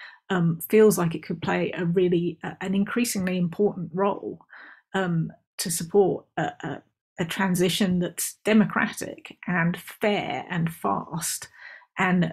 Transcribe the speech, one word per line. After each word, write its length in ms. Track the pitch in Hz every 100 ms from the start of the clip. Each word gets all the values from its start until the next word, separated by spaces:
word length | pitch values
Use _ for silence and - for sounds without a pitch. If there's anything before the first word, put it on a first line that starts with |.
| - - -
um, 300 | 185 170 165 -
feels 280 | 220 214 180
like 180 | 170 165
it 80 |
could 180 | - 165
play 300 | - 180 170 -
a 100 | 175
really, 520 | 180 180 175 170 -
uh, 100 | 175 -
an 140 | 185 196
increasingly 600 | 202 240 240 202 185 185
important 540 | 175 170 208 196 165
role, 460 | 175 202 - 104 165 _ - - - _
um, 380 | 190 180 165 160 - _ -
to 140 | 190
support 520 | - 165 202 185 - - -
a, 140 | 156 -
a, 220 | 147 135 - _ _ -
a 60 | 170
transition 720 | - 196 170 180 - 190 180
that's 380 | 175 - - - -
democratic 880 | 220 185 - - - - - - - -
and 280 | 180 170 180
fair 720 | - - 208 196 - 131 -
and 200 | 180 165
fast. 800 | - 196 196 - 165 - - - - - - _ -
And, 340 | 185 180 170